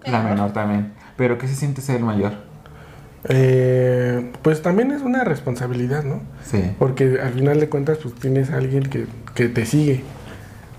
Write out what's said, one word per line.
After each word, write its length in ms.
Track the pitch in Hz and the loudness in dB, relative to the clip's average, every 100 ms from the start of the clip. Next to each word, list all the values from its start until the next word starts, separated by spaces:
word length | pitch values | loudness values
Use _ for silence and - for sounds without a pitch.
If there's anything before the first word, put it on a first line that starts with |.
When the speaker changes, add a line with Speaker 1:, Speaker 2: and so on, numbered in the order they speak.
Speaker 1:
El 80 | - | -2
Speaker 2:
la 60 | 120 | 0
Speaker 1:
menor. 140 | 110 101 | 2 2
Speaker 2:
menor 160 | 101 | 0
también. 400 | 107 104 104 104 - - - | 0 0 0 -2 -8 -12 -2
Pero 200 | 123 120 | 0 0
¿qué 120 | 131 | -2
se 80 | 135 | -2
siente 240 | 147 135 | -4 -4
ser 160 | 127 123 | -2 0
el 80 | |
mayor? 300 | 117 104 98 - - - - - - - - - - | 0 0 0 -4 -12 -20 -20 -20 -20 -20 -20 -8 0
Speaker 3:
Eh, 1040 | 131 131 127 127 127 127 123 123 123 123 - | 4 6 6 4 4 4 2 2 0 -4 -2
pues 200 | 156 156 | 0 2
también 280 | 180 190 262 | 2 2 2
es 100 | 294 | 0
una 220 | 262 247 | -2 0
responsabilidad, 800 | 220 143 135 120 123 123 123 147 | 0 -2 -4 -4 -4 -2 -2 -2
¿no? 160 | 139 185 - - | -2 -6 -8 -14
Speaker 2:
Sí. 280 | - 104 92 101 | -2 0 0 0
Speaker 3:
Porque 400 | 135 127 135 127 | 0 4 2 2
al 100 | 131 | 0
final 280 | 123 139 147 | 0 2 4
de 80 | 151 | 2
cuentas, 300 | 151 139 156 | 0 0 -2
pues 120 | 127 | -4
tienes 360 | - 131 135 135 | -6 0 0 0
a 60 | 135 | -2
alguien 280 | 131 135 | 0 0
que, 220 | 135 120 113 - - | 0 -4 -6 -10 -6
que 140 | - 120 | 0 0
te 180 | 113 110 | 0 2
sigue 360 | 147 147 131 - - - - - - - | 2 4 2 -2 -14 -16 -16 -18 -20 -20